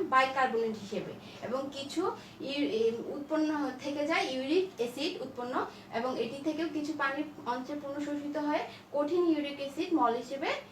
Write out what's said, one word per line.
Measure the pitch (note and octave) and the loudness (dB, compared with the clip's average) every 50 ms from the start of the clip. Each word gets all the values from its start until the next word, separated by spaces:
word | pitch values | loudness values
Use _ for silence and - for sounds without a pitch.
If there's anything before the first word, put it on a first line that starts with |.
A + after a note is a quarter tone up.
| E4 - C4 | 2 6 6
বাইকার্বনেট | C4 C4 C4 C4+ C4+ B3+ - A#3 A3+ A3+ A3 G#3+ G3+ | 6 6 6 4 2 2 4 4 2 2 0 0 -4
হিসেবে, | - - G#3 F3 D#3 - - - - - - - - | -6 -4 -4 -4 -4 -4 -8 -10 -14 -14 -12 -10 -6
এবং | - B3 C4+ D4 C#4+ - | -4 -4 -4 -4 -6 -6
কিছু | C#4 C#4 - - D#4+ F#4+ - - - - - - - | -8 -8 -4 -2 0 0 0 0 -2 -10 -16 -12 -10
ইউ-, | - C4 C#4 C#4+ C4 - - A3 | -6 -4 0 0 0 2 2 4
এই | A3+ A3+ A#3 A#3 - - C4+ | 4 4 2 0 -4 -4 -6
উৎপন্ন | D4 - - D#4 D#4 D#4 D4+ D#4 D4 C#4 B3+ B3 - - | -6 -2 0 2 4 4 4 2 2 0 -2 -2 -4 -4
থেকে | C#4+ C#4+ D4 D4 D#4 | -4 -2 0 2 2
যায় | E4 G4 G4 - | 2 2 2 2
ইউরিক | C4 C4 C4 C4+ E4 F#4+ F#4 - - | 0 -2 0 4 4 4 4 2 0
অ্যাসিড | - A#3+ A#3+ - C#4 D4 F#4 F#4 - - | -2 -2 -2 -2 -2 -2 -2 -2 -4 -6
উৎপন্ন, | - - B3 A#3+ B3 C4+ F4+ - - - - - - - A3+ | -8 -6 -6 -6 -2 -2 -2 -2 -2 -6 -14 -14 -6 -4 -2
এবং | B3 C4 B3+ - | -2 0 0 0
এটি | - A3+ C#4+ C#4 - | -2 -2 -4 -2 -2
থেকেও | D#4+ D4 D4+ E4+ D#4 D4+ | -2 0 0 -2 -2 -2
কিছু | D4+ D4 D#4 D#4 C#4+ | -2 -2 -2 -2 0
পানি | C#4 C4+ C#4 D4 D4 - - - - | 0 0 0 0 -2 -4 -6 -6 -4
অন্ত্রে | A#3+ B3 C4 C4 - D4 D4 | -2 -2 -2 -2 -4 -6 -6
পুনঃশোষিত | C#4 C#4 C#4 D4 D4 D4 D4 C#4+ C#4+ D4 D4 | -6 -6 -4 -4 -4 -2 -4 -4 -4 -2 -2
হয়ে | D#4 D4 D4 D4+ F4+ - - - - - - - | 0 0 2 2 0 0 -2 -8 -14 -12 -2 0
কঠিন | C#4+ D4 D4 F4 F4 F4 E4 | 0 2 4 4 4 6 6
ইউরিক | D#4 D4 C#4+ C#4 C#4 C#4 | 4 4 2 -2 -4 -4
অ্যাসিড | C#4 C#4 - D#4 F#4 F4+ E4 | -6 -4 -2 -4 0 2 4
মল | C4 B3 A3+ A#3 B3+ | 6 6 6 4 2
হিসেবে | - - C#4 C#4 E4 A4+ D5 - - - | -2 -4 -4 -2 -2 -2 -2 -2 -6 -10